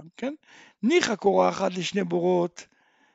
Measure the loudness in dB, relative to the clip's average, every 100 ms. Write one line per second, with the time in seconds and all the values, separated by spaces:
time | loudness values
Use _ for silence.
0 | -18 -10 -10 -10 _ -20 -20 _ 2 2
1 | 2 0 0 4 2 2 -2 -4 -4 -4
2 | -4 -2 0 0 0 -6 -20 _ _ _
3 | _